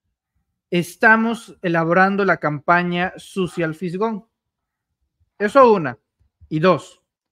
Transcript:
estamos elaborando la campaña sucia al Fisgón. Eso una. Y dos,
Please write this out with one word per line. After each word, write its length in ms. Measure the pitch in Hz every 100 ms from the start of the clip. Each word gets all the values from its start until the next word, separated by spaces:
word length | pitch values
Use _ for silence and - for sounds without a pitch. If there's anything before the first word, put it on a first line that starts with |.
| _ _ _ _ _ _ -
estamos 880 | 175 170 - 233 220 226 226 - -
elaborando 640 | 175 165 165 175 190 196
la 120 | 196 165
campaña 800 | 156 147 - 175 175 175 180 151
sucia 480 | - 196 175 -
al 100 | 160
Fisgón. 520 | 156 180 185 226 214 _ _ _ _ _ _ _ _ _ _ _ -
Eso 340 | 208 277 247
una. 260 | 208 139 120 _ _ _ _ -
Y 120 | 156
dos, 420 | 180 147 - _ _ _ _